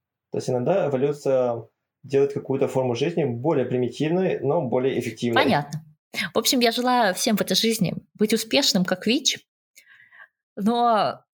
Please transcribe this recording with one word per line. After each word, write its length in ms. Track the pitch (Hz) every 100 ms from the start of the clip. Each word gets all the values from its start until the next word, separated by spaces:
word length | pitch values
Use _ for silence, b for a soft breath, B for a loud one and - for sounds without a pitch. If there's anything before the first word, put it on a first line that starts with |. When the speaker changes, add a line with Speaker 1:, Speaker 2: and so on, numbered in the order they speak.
| _ _ _
Speaker 1:
То 60 | -
есть 120 | -
иногда 380 | 123 123 190 160
эволюция 800 | 135 143 147 143 131 123 117 110 _ _ _
делает 300 | 131 135 139
какую-то 360 | 139 - 131 131
форму 260 | 131 127 120
жизни 300 | 151 170 139
более 400 | 117 139 151 113
примитивной, 720 | 123 123 - 147 175 185 -
но 220 | 135 165
более 360 | 131 127 131 123
эффективной. 460 | 120 - 120 117
Speaker 2:
Понятно. 400 | 294 160 - - - _ _ B 185
В 40 | 226
общем, 220 | 226 262
я 100 | 233
желаю 420 | 233 247 247 214 180
всем 200 | - 208
в 60 |
этой 140 | - 190
жизни 380 | 220 220 170 - -
быть 200 | - 214
успешным, 520 | 226 - 262 277 185 180
как 220 | 185 -
вич, 320 | 262 - - - _ _ B B B B B B _ _ -
но 640 | 202 240 240 220 147 - _